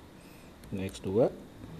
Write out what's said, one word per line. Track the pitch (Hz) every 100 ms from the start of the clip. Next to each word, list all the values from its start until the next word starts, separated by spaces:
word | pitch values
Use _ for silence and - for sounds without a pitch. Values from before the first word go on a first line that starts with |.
| - - - - - - -
ini | 98 95
X | -
dua. | 101 101 160 - - - -